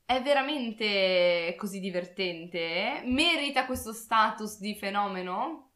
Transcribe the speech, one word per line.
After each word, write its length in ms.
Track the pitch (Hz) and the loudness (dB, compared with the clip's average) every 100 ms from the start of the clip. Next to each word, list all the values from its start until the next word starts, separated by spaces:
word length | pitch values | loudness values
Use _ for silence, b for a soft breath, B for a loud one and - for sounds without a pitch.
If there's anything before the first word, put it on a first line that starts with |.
| - | 0
È 160 | 262 | 0
veramente 1300 | 269 277 269 302 233 214 214 196 190 185 175 170 170 185 | 4 2 2 -2 -4 -2 0 4 4 6 4 4 0 -4
così 220 | 208 196 | -6 -6
divertente? 1200 | 190 175 180 - 185 165 175 175 165 170 220 285 247 | -4 -4 -4 -4 -4 -4 -6 -4 -2 -2 -2 -2 0
Merita 600 | 262 339 311 285 262 254 | 2 4 2 0 0 -2
questo 260 | 247 220 | -4 -8
status 680 | 220 - 220 214 214 214 - | -10 0 4 4 2 -8 -8
di 160 | 208 202 | -8 -6
fenomeno? 960 | 196 202 202 185 180 190 294 311 - | -4 -2 -2 -2 -4 -4 -4 -8 -16